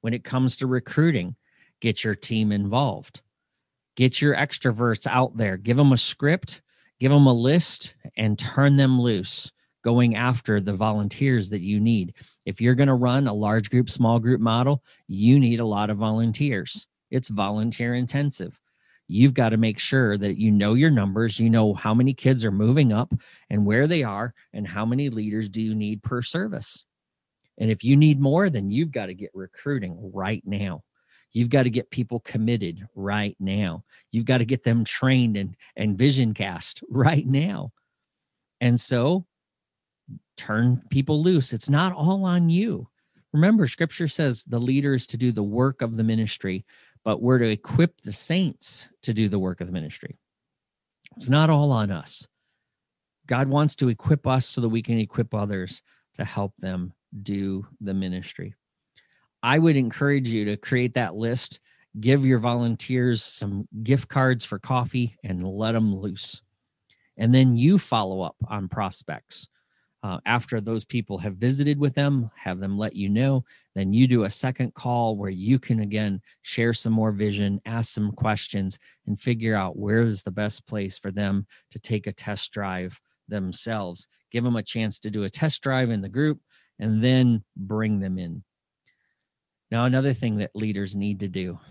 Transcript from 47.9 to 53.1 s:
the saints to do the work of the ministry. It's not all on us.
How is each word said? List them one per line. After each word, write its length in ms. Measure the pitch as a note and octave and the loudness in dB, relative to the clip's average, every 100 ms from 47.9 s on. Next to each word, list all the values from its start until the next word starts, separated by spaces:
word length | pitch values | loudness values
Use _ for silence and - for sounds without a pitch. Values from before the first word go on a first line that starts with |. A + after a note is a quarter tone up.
| _ | _
the 120 | - | -12
saints 760 | G#2+ - E3+ F3+ - - - - _ | -10 -4 -2 -2 -4 -14 -14 -16 _
to 100 | - | -6
do 160 | A2 G#2+ | 0 0
the 100 | G2+ | 0
work 220 | F#2 F2+ | -4 -6
of 60 | F2+ | -8
the 60 | |
ministry. 440 | F2+ D#2 - - - _ _ _ _ _ _ _ _ - - | -8 -8 -12 -18 -20 _ _ _ _ _ _ _ _ -20 -12
It's 120 | A#2+ | 2
not 220 | C#3+ D#3 | 4 6
all 220 | D3+ D3 | 4 4
on 180 | B2 G#2 | 2 0
us. 360 | F2+ - - - _ _ _ _ _ _ _ _ | -4 -8 -16 -16 _ _ _ _ _ _ _ _